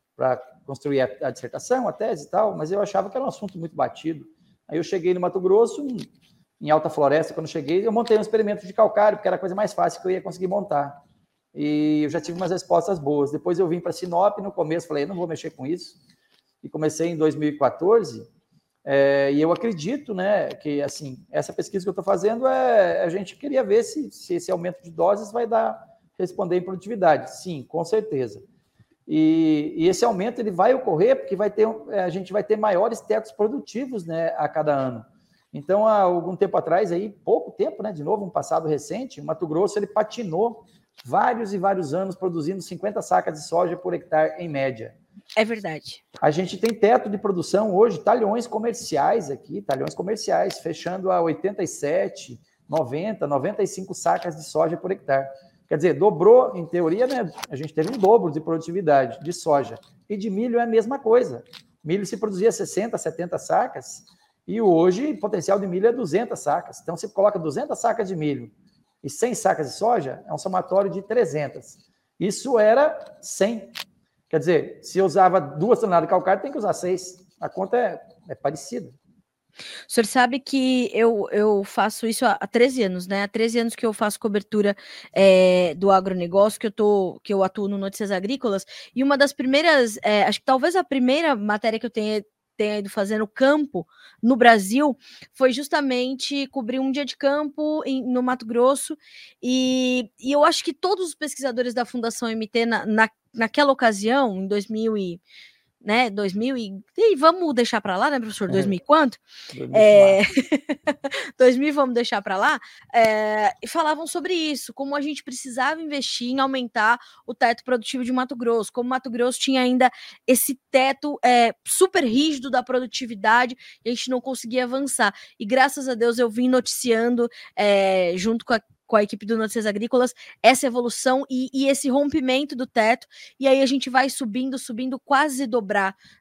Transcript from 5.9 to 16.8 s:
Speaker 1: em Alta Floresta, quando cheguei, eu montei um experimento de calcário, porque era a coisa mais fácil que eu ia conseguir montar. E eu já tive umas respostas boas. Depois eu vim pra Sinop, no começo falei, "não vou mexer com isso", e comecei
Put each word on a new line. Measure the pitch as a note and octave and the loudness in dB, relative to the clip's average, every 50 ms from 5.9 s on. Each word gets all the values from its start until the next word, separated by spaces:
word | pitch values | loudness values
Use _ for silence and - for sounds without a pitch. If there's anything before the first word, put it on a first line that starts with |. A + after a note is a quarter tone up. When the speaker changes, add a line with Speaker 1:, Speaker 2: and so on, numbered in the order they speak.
| B3 F3 - - _ _ _ _ _ _ _ _ _ _ | -8 -8 -10 -12 _ _ _ _ _ _ _ _ _ _
Speaker 1:
em | D3+ D3 | 0 2
Alta | D3+ D#3 D#3 D#3+ | 2 2 2 0
Floresta, | - D3+ C#3+ C3+ D3 D#3+ D#3+ - - | 0 2 2 4 4 2 0 -2 -6
quando | E3+ D#3+ D3 | -8 -10 -6
cheguei, | - E3 C#3 C#3 E3+ F#3+ G#3 | -8 -8 -4 0 0 0 0
eu | A3+ | 0
montei | G#3 A#3 A3+ A#3 A3 | 0 0 2 2 2
um | G#3+ | 2
experimento | G3 G#3+ A3+ A3 G#3+ G3+ G#3 - - | 2 0 0 0 0 0 -4 -6 -8
de | F3+ | -6
calcário, | - - A3 - - G#3 G#3 G#3+ G3 - | 2 2 2 4 4 4 4 4 2 0
porque | - | -2
era | F#3 F3+ | -2 -2
a | - | -2
coisa | F#3+ F3+ F3+ | -4 -6 -4
mais | G3+ G#3+ F#3+ | -4 -4 -4
fácil | - F3 E3+ E3 - - | -2 -2 -2 -2 -2 -4
que | - | -4
eu | F#3 | -4
ia | F#3 F#3 | -4 -4
conseguir | D#3+ F#3 D#3+ E3+ F#3 | -4 -8 -8 -6 -6
montar. | F3+ G3 G#3 F#3 - D3+ C#3+ C#3+ C#3 - - _ _ _ _ _ _ _ _ _ _ | -4 -4 -4 -4 -2 -2 -2 -2 -4 -8 -16 _ _ _ _ _ _ _ _ _ _
E | _ D3+ D3 D3 D3+ D3+ D3+ D3+ D3+ D3+ D3+ | _ -6 -4 -2 0 0 2 2 2 0 0
eu | C#3+ | -2
já | D3 E3+ | -2 -6
tive | D#3+ - E3+ F3 | -6 -6 -8 -6
umas | F#3 E3 | -4 -4
respostas | F#3 E3+ - - F3 E3+ E3+ - G3 D#3+ | -4 -4 0 0 2 2 2 0 -4 -2
boas. | C#3 C#3+ D3 C#3+ C#3+ C#3 | -2 -2 0 0 0 0
Depois | D3 D3+ - F3+ F3 E3+ | -2 -4 -4 -2 0 0
eu | F#3+ | 0
vim | D#3 E3+ F3 | 0 -2 -4
pra | - F3 | -4 -6
Sinop, | - - F3+ F3+ E3+ F3 G3 G#3 G3+ - | -8 -8 -8 -4 0 0 2 0 0 -2
no | F#3+ G3 | -8 -8
começo | - - D#3+ D3+ D#3 E3+ D#3+ | -6 -6 -4 -2 -4 -4 -4
falei, | - D3+ C#3+ C#3+ | -4 -4 -4 -4
"não | E3+ G3 | -4 -6
vou | E3+ F3+ | -8 -6
mexer | E3 D#3+ - - D#3 | -8 -8 -10 -10 -14
com | - - C3 | -14 -12 -8
isso", | C#3+ E3+ - - - - _ _ _ _ _ _ _ _ _ _ _ _ _ | -8 -8 -8 -10 -16 -20 _ _ _ _ _ _ _ _ _ _ _ _ _
e | - D3 | -18 -14
comecei | - D#3 | -8 -4